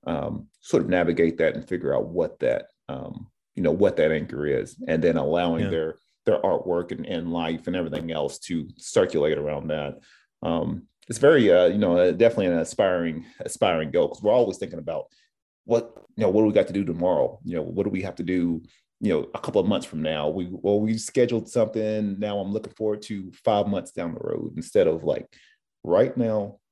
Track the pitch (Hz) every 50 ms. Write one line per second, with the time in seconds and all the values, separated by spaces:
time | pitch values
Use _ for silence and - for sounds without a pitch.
0 | _ - 82 73 73 76 - - - _ _ _ _ - - - 85 - 90 90
1 | 87 82 85 82 85 82 82 - 82 78 - 78 - - 92 87 80 69 67 58
2 | 52 80 85 87 82 76 - _ - 62 58 - - _ _ _ _ - 71 65
3 | 62 - - - - - _ _ _ _ _ - 87 78 80 90 101 98 - -
4 | 78 78 80 76 78 - - 67 73 76 69 64 50 - - - 247 - 80 80
5 | 80 87 80 78 67 71 80 87 87 87 82 82 80 98 92 80 80 80 80 _
6 | _ _ _ _ _ - 107 - - 95 87 - - 90 87 85 87 - - 82
7 | 80 - 95 85 82 85 82 85 82 82 82 82 - - 90 92 85 80 76 76
8 | 80 85 80 78 73 73 - - - - 87 82 73 - - _ - - - 113
9 | 92 - - 80 73 78 76 76 73 73 76 71 - 78 76 76 73 71 71 -
10 | _ _ _ _ _ _ _ _ - 82 82 82 80 80 80 - - _ _ _
11 | _ _ 113 - 135 143 165 143 120 104 85 90 90 - 95 104 104 92 87 87
12 | 90 92 82 87 117 117 - - 98 90 87 82 80 - - - 107 95 92 87
13 | 85 82 78 78 82 - - _ - - - - - 98 87 80 78 73 - 87
14 | 85 - - - - 104 110 127 120 104 92 - 101 85 82 82 76 76 80 78
15 | - _ _ _ _ _ _ _ _ _ _ _ _ - 117 117 117 - - -
16 | - _ _ - 110 98 95 107 110 107 104 104 95 - 85 101 101 85 85 82
17 | 85 90 87 76 65 - - - - - 87 80 76 85 85 90 98 104 98 95
18 | 95 98 87 - - 85 92 90 87 85 85 80 80 - _ _ _ _ _ _
19 | - 104 90 76 - - - - - - - 104 92 95 104 82 73 - - 78
20 | 76 78 80 76 73 76 80 95 90 90 92 - - 98 101 104 107 110 110 110
21 | - - - 131 123 120 123 113 110 - - 123 113 107 - 110 107 107 107 107
22 | 107 101 98 95 104 104 104 101 95 95 101 110 107 - - _ 110 107 104 104
23 | 104 - 110 101 95 95 - _ _ - 107 104 101 104 101 92 87 - - -
24 | 87 85 80 - - - - 78 78 80 - - 82 - - 104 90 82 78 82
25 | - 78 67 57 - _ _ _ _ _ _ _ _ _ _ _ _ 76 85 95
26 | 120 131 - 127 123 113 110 107 101 101 101 _ _ _